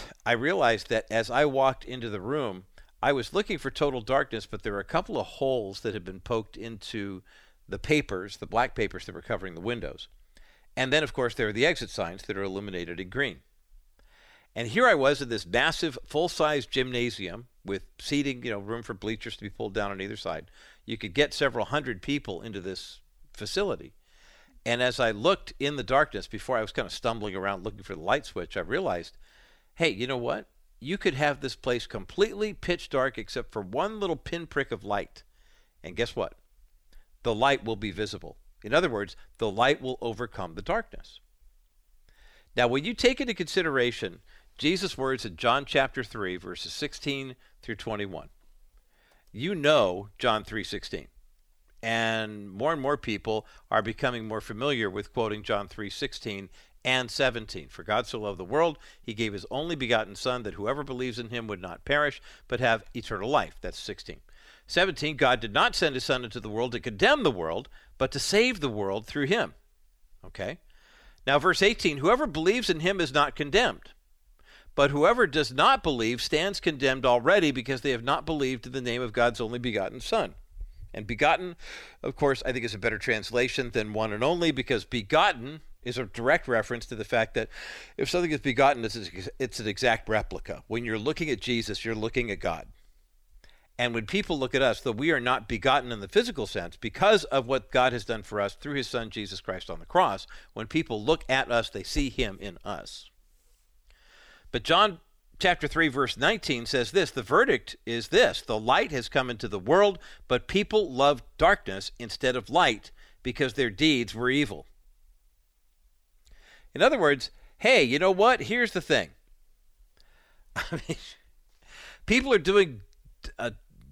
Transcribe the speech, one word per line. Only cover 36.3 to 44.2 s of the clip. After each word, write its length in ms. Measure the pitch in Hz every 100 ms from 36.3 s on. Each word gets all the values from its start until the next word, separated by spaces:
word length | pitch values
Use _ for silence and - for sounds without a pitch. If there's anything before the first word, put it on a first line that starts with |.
| - _ _ - _ _ - - _
The 120 | 120 107
light 300 | 135 135 107
will 100 | 107
be 160 | 104
visible. 460 | 90 104 104 73 - - -
In 120 | 104
other 160 | 143 175
words, 260 | 110 101 - - -
the 120 | 110
light 320 | 98 127 151
will 160 | 127 127
overcome 540 | 117 107 120 - 90 82
the 60 |
darkness. 600 | - 214 - - - - _ _ - _ _ _ _ _ _ _ - - _ -
Now, 100 | 120
when 160 | 135
you 100 | 175
take 280 | 226 247 262
into 120 | 254
consideration 840 | 208 160 190 165 135 123 117 101 85